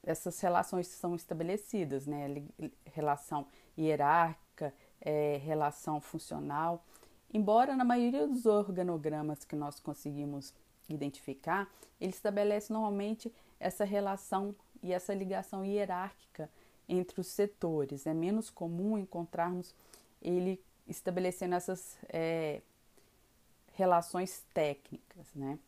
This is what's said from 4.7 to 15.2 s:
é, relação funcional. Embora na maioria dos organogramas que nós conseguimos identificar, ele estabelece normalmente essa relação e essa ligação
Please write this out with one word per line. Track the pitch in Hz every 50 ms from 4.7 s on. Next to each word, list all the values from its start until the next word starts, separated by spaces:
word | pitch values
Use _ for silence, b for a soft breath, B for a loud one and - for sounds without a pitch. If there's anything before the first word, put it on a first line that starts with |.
| 135 b b b b _
é, | - - 151 151 151 147 143 139 139
relação | 156 156 156 151 147 147 - - 156 151 147
funcional. | - - - 160 - - 160 147 143 143 143 147 160 170 170 170 B B B B B B B B B _
Embora | - 214 208 202 214 226 254 285 269
na | 262 254
maioria | 240 247 247 240 240 254 285 302
dos | 294 269 247 226
organogramas | 220 208 208 202 202 190 180 180 180 170 160 147 156 151 151 151 151 151 - -
que | _ -
nós | 151 147 147 - -
conseguimos | - - 143 - - 147 143 143 147 143 143 139 135 - - - _ _ _ _ _ -
identificar, | 156 147 143 143 139 - - - 135 135 - 160 170 196 196 190 B B B B B _
ele | - 185
estabelece | 185 - - 214 196 208 208 208 208 214 208 -
normalmente | 220 220 220 208 202 196 202 214 226 220 - 226 b b b b b b
essa | - 185 - - 208
relação | 196 208 202 202 190 196 196 - - 196 190 196 202 202 - _ _ _ -
e | - 175
essa | 180 180 180 -
ligação | 196 196